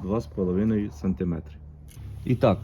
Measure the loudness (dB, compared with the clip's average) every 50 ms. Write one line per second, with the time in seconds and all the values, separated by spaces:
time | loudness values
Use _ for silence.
0 | -4 -2 0 -2 -2 -4 -2 -2 0 2 2 4 4 4 4 2 0 -2 -4 -4
1 | -2 -2 0 0 0 0 -2 -2 -4 -10 -14 -16 -16 -18 -18 -18 -18 -16 -16 -14
2 | -14 -12 -12 -6 0 0 2 6 6 6 6 4